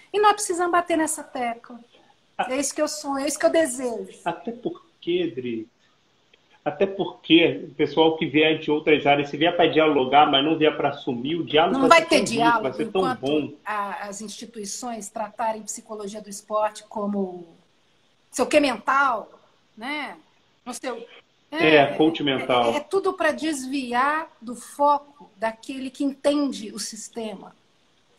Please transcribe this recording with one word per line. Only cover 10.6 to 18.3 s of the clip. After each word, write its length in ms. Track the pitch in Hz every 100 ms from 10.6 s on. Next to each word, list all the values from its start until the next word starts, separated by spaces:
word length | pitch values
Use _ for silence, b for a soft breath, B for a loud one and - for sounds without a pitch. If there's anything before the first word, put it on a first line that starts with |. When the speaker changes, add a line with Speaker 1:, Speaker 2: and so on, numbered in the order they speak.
| 151 151
Speaker 2:
pra 120 | 151
assumir, 480 | - - 120 135 170
o 80 |
diálogo 340 | 131 147 175 262
Speaker 1:
Não 100 | 269
Speaker 2:
vai 120 | 330
Speaker 1:
vai 80 | 330
Speaker 2:
ser 0 |
Speaker 1:
ter 80 | 302
Speaker 2:
tão 80 |
rico, 80 | 196
Speaker 1:
diálogo 300 | 226 233 233
Speaker 2:
vai 100 | 131
ser 200 | - 151
tão 80 | 190
Speaker 1:
enquanto 180 | 180 131
Speaker 2:
bom. 320 | 131 151 131 -
Speaker 1:
a, 440 | - 208 202 180 208
as 120 | 196
instituições 880 | 214 - 226 226 202 - 247 226 202
tratarem 540 | 233 208 - 226 220
psicologia 580 | 202 - 226 214 202 214
do 80 | 202
esporte 540 | 202 - 214 214 -
como 640 | - 220 202 202 190 175 170 - _ _ _ _ _ _ _